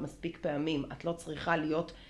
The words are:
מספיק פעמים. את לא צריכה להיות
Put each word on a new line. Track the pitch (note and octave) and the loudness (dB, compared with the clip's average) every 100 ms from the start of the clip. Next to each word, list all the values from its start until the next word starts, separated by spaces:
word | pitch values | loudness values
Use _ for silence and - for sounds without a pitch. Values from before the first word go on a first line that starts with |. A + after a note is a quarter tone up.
מספיק | C#3+ - E3+ - | -2 -4 -6 -2
פעמים. | E3+ C#3+ D#3 D3+ C#3 | 0 2 2 2 0
את | C3+ E3 | -2 -2
לא | |
צריכה | E3 - D3 D3+ E3 | -2 -4 -2 2 4
להיות | D3+ D#3 - - | 4 2 0 -6